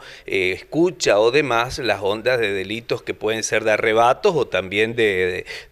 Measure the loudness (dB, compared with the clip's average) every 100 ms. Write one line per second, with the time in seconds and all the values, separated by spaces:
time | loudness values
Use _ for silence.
0 | -4 -20 -6 -2 0 -2 -4 0 0 0
1 | 2 4 4 2 2 0 -2 -4 -4 -2
2 | -2 -2 -2 0 0 -2 -4 -8 -6 -6
3 | -6 -6 -4 -4 -2 -2 0 2 2 4
4 | 4 4 2 0 0 -2 -2 0 0 2
5 | 0 2 0 -2 -8 -14 -16